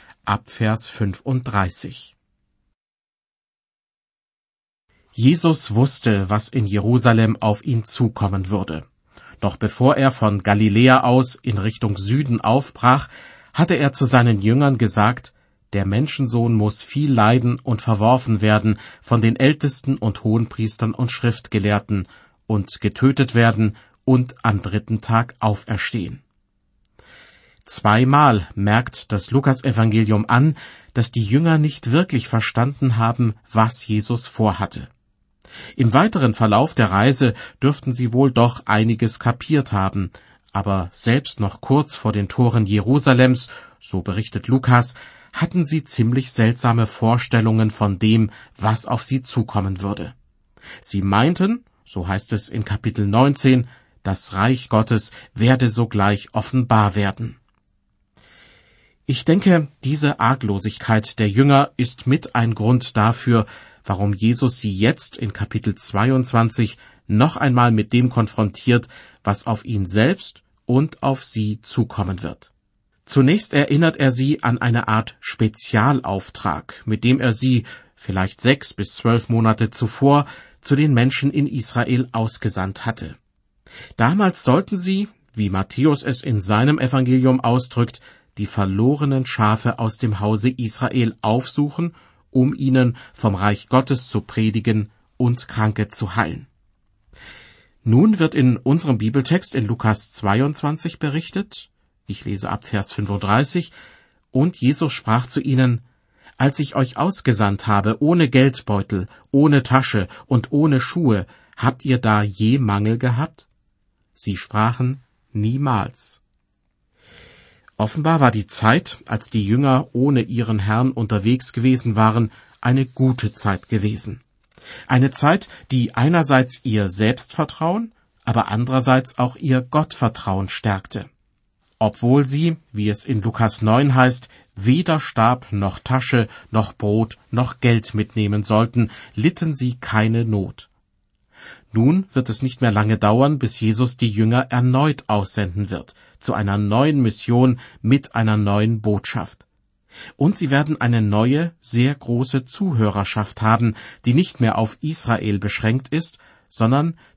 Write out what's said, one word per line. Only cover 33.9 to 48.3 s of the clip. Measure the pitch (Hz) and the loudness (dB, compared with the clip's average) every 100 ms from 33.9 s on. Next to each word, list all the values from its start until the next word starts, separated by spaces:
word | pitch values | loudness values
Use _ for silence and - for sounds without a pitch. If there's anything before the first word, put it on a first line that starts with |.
| 107 107 120 - | -4 -2 -6 -6
vorhatte. | - 110 98 95 - - _ _ _ _ _ _ - - - | -2 0 0 -6 -10 -18 _ _ _ _ _ _ -20 -14 -2
Im | 120 | 2
weiteren | 131 208 208 127 | 4 2 2 0
Verlauf | 104 110 104 151 | 2 2 2 2
der | - 107 | 0 0
Reise | 95 120 131 127 107 - - | 2 2 2 0 -2 -10 -2
dürften | 135 143 - | -2 -2 -4
sie | 123 123 | -4 -2
wohl | 120 135 | 2 2
doch | 123 117 - - | 4 2 0 -2
einiges | 104 110 107 117 - | 0 2 0 -2 -2
kapiert | 120 120 - 156 120 | -4 -4 0 -2 0
haben, | 104 95 101 90 - _ _ _ | -2 -2 -2 -6 -10 _ _ _
aber | 101 101 98 90 | -6 -2 -2 -4
selbst | - - 123 139 - | -6 -2 0 -2 -6
noch | 101 - | -6 -6
kurz | - 135 147 | 0 0 0
vor | - 113 | -4 -4
den | 104 101 | -2 -4
Toren | - 123 113 101 | 0 2 2 0
Jerusalems, | 104 104 143 139 127 127 123 - - - _ | 0 2 2 4 4 4 2 -4 -16 -20 _
so | - 95 | -8 -6
berichtet | 90 95 107 101 - | -4 -6 -6 -8 -2
Lukas, | 131 127 123 123 - - - _ | 0 4 2 2 -6 -20 -20 _
hatten | - 165 180 | -6 -2 -2
sie | 151 160 | -2 -4
ziemlich | - - 113 127 127 | -4 -2 0 0 -2
seltsame | - 110 120 123 117 110 | 0 0 2 0 0 0
Vorstellungen | - 113 120 - 117 110 110 110 | -2 0 0 0 0 2 2 0
von | - 104 92 | 0 -2 0
dem, | 110 113 107 | 2 4 2